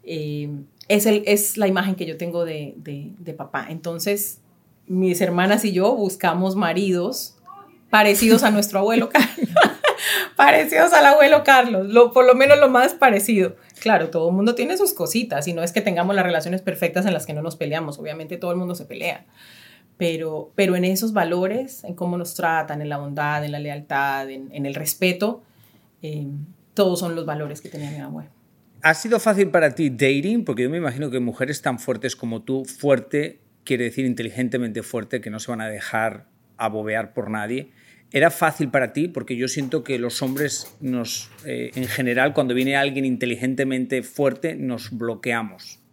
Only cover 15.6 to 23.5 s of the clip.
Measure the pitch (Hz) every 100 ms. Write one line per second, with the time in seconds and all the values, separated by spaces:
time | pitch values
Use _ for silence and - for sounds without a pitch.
15.6 | 170 214 208 170 180 202 180 170 160 185
16.6 | 190 160 170 180 196 165 - 151 160 151
17.6 | 151 156 160 147 151 156 156 175 175 180
18.6 | 180 175 151 - 170 - _ _ - -
19.6 | - - _ _ 170 160 160 156 - -
20.6 | 190 180 180 190 226 208 165 175 190 226
21.6 | 262 - 202 175 175 175 170 - 165 160
22.6 | 151 147 147 147 143 143 147 151 151